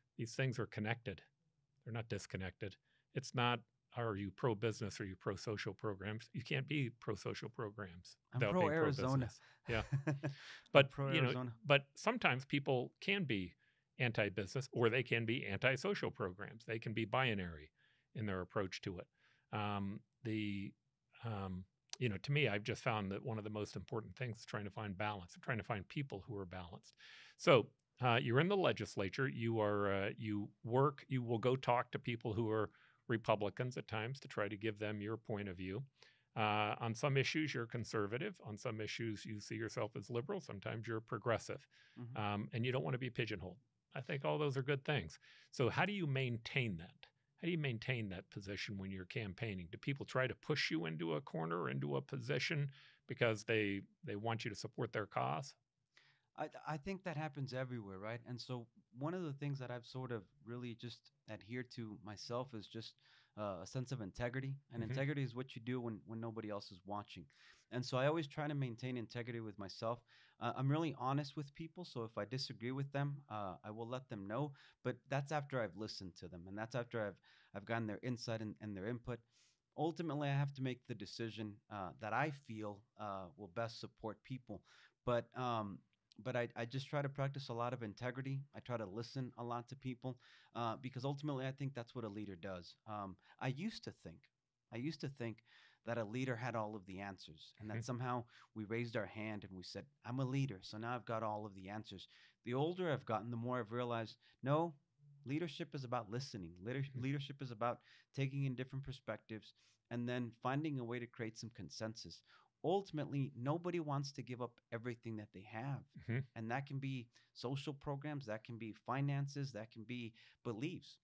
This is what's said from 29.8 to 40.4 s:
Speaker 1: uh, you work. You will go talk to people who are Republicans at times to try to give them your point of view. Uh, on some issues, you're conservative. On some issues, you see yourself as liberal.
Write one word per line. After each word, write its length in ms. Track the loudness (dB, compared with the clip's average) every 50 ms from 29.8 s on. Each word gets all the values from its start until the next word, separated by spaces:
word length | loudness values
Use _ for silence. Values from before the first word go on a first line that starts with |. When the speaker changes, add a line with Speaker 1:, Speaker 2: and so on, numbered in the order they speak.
| 4 4 4
Speaker 1:
uh, 160 | 4 2 2 0 -2
you 320 | -2 0 0 0 0 -2 -6 _ -2
work. 400 | 2 6 6 6 6 4 0 -2 -2
You 160 | 0 0 2
will 140 | 2 2 4
go 180 | 6 6 4
talk 360 | 6 6 6 6 6 4 2
to 80 | -2 -4
people 340 | -2 -2 -2 0 0 0 2
who 160 | 2 4 4
are 200 | 4 4 2 2 -2 -8 -20 -20 -20 _ _ 0
Republicans 720 | 0 2 6 6 6 6 4 2 0 0 -2 -2 -2 -4
at 100 | -4 -2
times 320 | -2 -2 0 -2 -4 -6
to 80 | -8 -6
try 220 | -2 0 0 0
to 80 | 0 0
give 220 | 0 -2 0 0
them 200 | 0 -2 0 -2
your 140 | -2 -2 -2
point 320 | -4 -4 -2 -2 -2 -2 -2
of 80 | -4
view. 260 | -4 -4 -2 -2 -2 -4 -6 _ _ -20 -20 -20 _ _ _ _
Uh, 400 | 4 4 6 6 6 4 4 2 0
on 120 | 0 -2 0
some 220 | 2 2 4 6
issues, 380 | 6 4 4 2 2 0 0 0
you're 120 | -2 -2
conservative. 720 | -2 -2 -4 -4 0 0 2 2 2 0 -2 -2 -4 -6 -8 -10
On 120 | -10 -8 -4
some 240 | -4 -2 -2 -2
issues, 420 | -2 -4 -2 -2 -2 -2 -2 -4 -4
you 160 | -6 -6 -8
see 160 | -6 -6 -4
yourself 360 | -4 -4 -2 -2 -2 -2 -2 -2
as 140 | -6 -6 -2
liberal. 320 | -2 -2 0 0 -2 -4